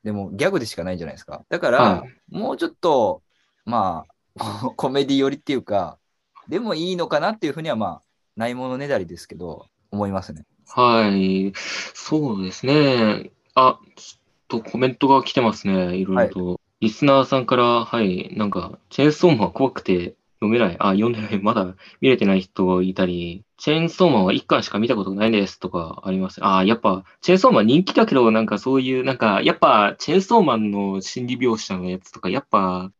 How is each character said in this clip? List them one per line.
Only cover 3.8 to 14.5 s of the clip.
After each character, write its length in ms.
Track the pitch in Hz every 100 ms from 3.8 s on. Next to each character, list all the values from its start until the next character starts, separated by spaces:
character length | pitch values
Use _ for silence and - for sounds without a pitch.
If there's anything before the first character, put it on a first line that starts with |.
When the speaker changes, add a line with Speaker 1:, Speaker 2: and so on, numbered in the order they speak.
| 95 80 - _ _ -
Speaker 1:
あ、 300 | 110 101 123
<laughs> 60 | -
コ 140 | 139
メ 160 | 139 139
デ 100 | 139
ィ 20 |
寄 120 | 135
り 80 | 139
っ 20 |
て 140 | -
い 20 | 131
う 40 |
か、 360 | - 101 82 65 _ _ _ - -
で 120 | 170
も 160 | 233 160
い 160 | 175
い 40 | 180
の 120 | 160
か 120 | 151
な 120 | 170
っ 80 | 220
て 80 | 160
い 20 |
う 40 |
ふ 40 | 143
う 40 |
に 80 | 160
は、 60 | 117
ま 100 | 98
あ、 140 | 80 _ _ _ -
な 120 | 117
い 60 |
も 140 | 123 127
の 80 | 127
ね 100 | 143
だ 100 | 131
り 80 | 87
で 120 | 87
す 100 | -
け 80 | 90
ど、 300 | 87 76 - _ _
思 160 | 101 101
い 40 |
ま 100 | 95
す 120 | 90
ね。 120 | 78 - _ _
Speaker 2:
は 400 | - 123 113 107
い。 460 | 98 95 95 98 95 - - -
そ 420 | - - 156 143 101
う 80 |
で 80 | 95
す 140 | - 127
ね。 680 | 147 143 127 110 104 - _ _ -
あ、 240 | 127 - _ -
ち 240 | - - _ _ _